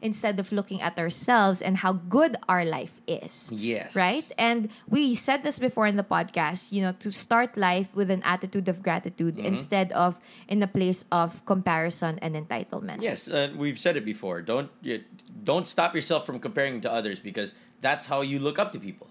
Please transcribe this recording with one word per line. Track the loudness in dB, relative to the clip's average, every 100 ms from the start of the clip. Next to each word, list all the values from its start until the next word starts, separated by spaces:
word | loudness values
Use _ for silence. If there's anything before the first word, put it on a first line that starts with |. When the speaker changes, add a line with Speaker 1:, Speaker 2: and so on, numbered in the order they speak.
Speaker 1:
instead | -4 -2 0 -2
of | -2
looking | -2 -2 -4
at | -4 -2
ourselves | -2 0 4 6 6 4
and | 2 2
how | 2
good | 0 2 4 4 2 0
our | 2
life | 2 -2 -6 -10 -6
is. | -6 -4 -6 -4
Speaker 2:
Yes. | -4 -2 -4 -2 0
Speaker 1:
Right? | 2 0 -4 0
And | 2 2 -2 -8 -2
we | 2 2
said | 2 2 0
this | 0 0
before | 0 2 2
in | 2
the | 0
podcast, | 0 0 0 0 -2 -4
you | 0
know, | 0 -2
to | -4
start | -4 2 4 2 2
life | 2 4 0
with | 0 0
an | 2
attitude | 0 0 -2 -2 0
of | 0
gratitude | 0 0 -2 -2 -2 -2
Speaker 2:
Mm-hmm. | -2
Speaker 1:
instead | -2 0 0 2
of | 2 2 0 -12 -16 -2
in | 0
a | 2
place | 2 2 0 0
of | 2 0 -2 0
comparison | 0 2 0 0 0 -2 -2
and | -4 -6
entitlement. | -6 -6 -6 -8 -8 -6
Speaker 2:
Yes, | -6 -6 -2
uh, | 0 0 -2
we've | -4 0
said | 0 0
it | -2
before. | -6 -6 -4
Don't, | -2 -2 -2 -8
y-, | -8 -8 -8 -20 -20 -6
don't | 0 0 0
stop | 0 0 0
yourself | 0 -2 -2
from | -8
comparing | -4 -2 -2 -2
to | -4
others, | -2 -4 -6
because | -8 -8 -8 -10 -20 _
that's | 0 0 -2
how | -2
you | -2 -2
look | 0 0
up | -2
to | -4
people. | -12 -14 -4